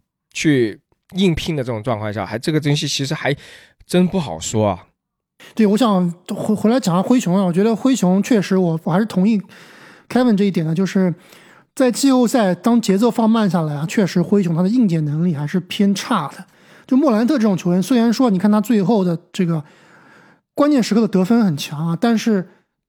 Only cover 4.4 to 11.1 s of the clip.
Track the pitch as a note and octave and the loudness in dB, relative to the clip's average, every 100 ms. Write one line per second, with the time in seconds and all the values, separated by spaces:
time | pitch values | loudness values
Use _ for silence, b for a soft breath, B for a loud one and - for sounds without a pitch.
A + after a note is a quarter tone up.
4.4 | - A2 G#2+ F2 - _ _ _ _ _ | -6 -2 -2 -2 -10 _ _ _ _ _
5.4 | B - G#3 G#3 A#3 F#3+ F3 E3+ - G3+ | B 0 2 2 2 2 0 -4 -10 -6
6.4 | - G#3 G#3+ B3+ F#3 F3 F#3+ B3 F3 F#3+ | -4 0 0 0 0 0 2 0 2 0
7.4 | F#3 E3 A3 G#3 C4 B3+ F3+ F#3+ G3 A3+ | 0 0 0 0 0 2 2 2 2 0
8.4 | - F#3+ F3 D#3+ - D#3+ A3 F3+ G3+ G#3+ | 0 0 0 -2 -2 -2 0 0 0 0
9.4 | - B B B B B - A#3+ B3 G3 | -4 B B B B B -4 0 2 2
10.4 | G3+ F3+ D#3 E3 F#3+ F#3+ F#3 | 0 0 -2 -2 -2 0 0